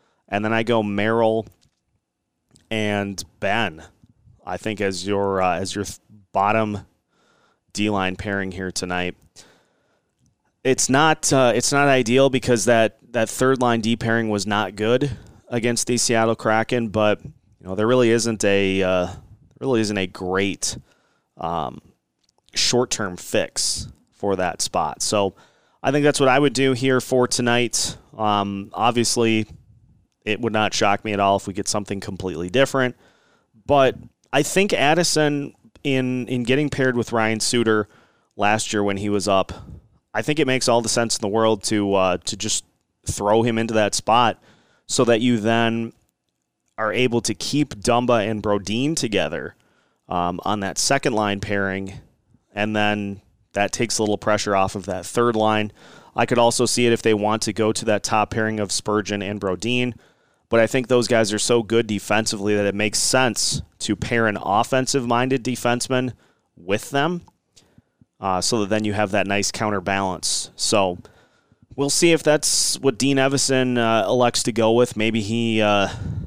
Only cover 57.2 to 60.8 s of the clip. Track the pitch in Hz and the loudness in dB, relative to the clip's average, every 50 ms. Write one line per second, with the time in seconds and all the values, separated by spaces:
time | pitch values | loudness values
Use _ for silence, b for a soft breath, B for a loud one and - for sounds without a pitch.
57.2 | 104 104 107 110 - 110 101 - 110 107 110 - 113 113 107 98 - - 113 107 | 2 0 -2 -2 -2 -4 -2 0 0 0 0 -2 0 0 0 0 0 0 0 0
58.2 | 104 - - 113 110 110 110 107 104 90 - - - - 104 107 101 101 104 101 | 0 0 -2 -2 -2 -2 -2 -4 -4 -4 -4 -6 -2 -2 -2 -2 -2 -2 -4 -4
59.2 | 95 98 104 101 101 95 92 90 104 117 123 123 123 123 117 b b b b b | -4 -6 -6 -4 -4 -4 -4 -4 -2 -2 -2 0 -2 -2 -6 b b b b b
60.2 | b b b b b b 117 117 113 110 - 131 | b b b b b b 4 4 4 4 2 0